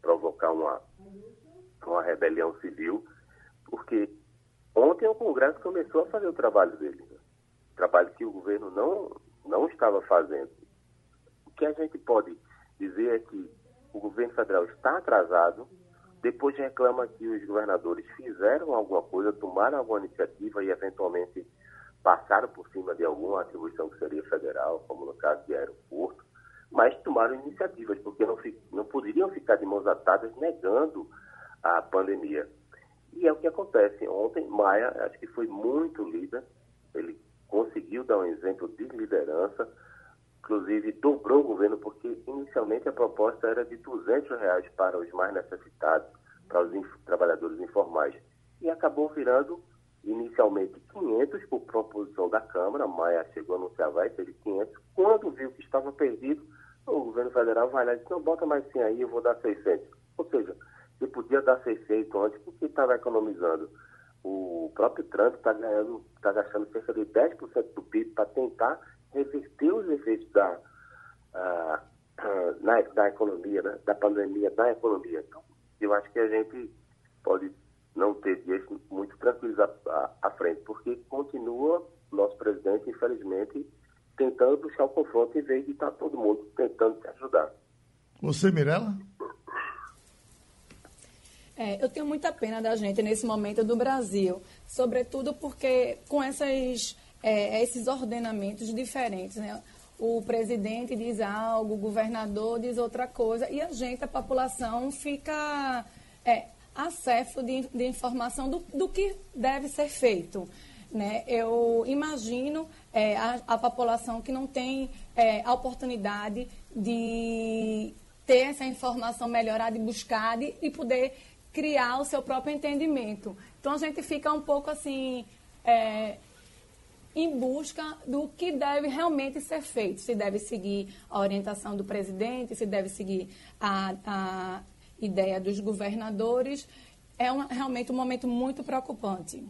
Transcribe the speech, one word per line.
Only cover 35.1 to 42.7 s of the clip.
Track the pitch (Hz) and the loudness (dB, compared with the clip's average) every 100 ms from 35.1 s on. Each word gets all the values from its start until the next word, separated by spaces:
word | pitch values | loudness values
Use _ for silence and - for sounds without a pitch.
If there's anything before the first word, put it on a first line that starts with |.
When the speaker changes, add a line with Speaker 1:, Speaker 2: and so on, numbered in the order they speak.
| - | -6
Speaker 1:
que | 113 | -12
foi | - 113 | -4 -4
muito | 101 110 143 160 - | -2 -2 0 -2 -4
líder, | 95 82 - 120 - _ _ _ _ | -8 -6 -8 -10 -12 _ _ _ _
ele | - 85 - _ _ _ | -10 -8 -12 _ _ _
conseguiu | 101 113 110 90 110 | 0 0 -4 -8 -8
dar | 127 104 | 2 2
um | 90 | 2
exemplo | 80 92 95 85 | -2 -2 -4 -6
de | - | -8
liderança, | 123 117 107 95 73 80 98 - 113 - - - - _ _ _ | -10 -8 -2 0 0 0 -2 -2 -8 -8 -20 -20 -20 _ _ _
inclusive | - 107 92 107 107 | -2 -2 0 -2 -2
dobrou | - 143 143 - 139 | 2 2 2 6 6
o | 135 | 6
governo, | 98 104 107 | 2 2 2
porque | 107 - 120 113 - | -6 -8 -8 -8 -8
inicialmente | 139 139 131 107 | -10 -4 -4 0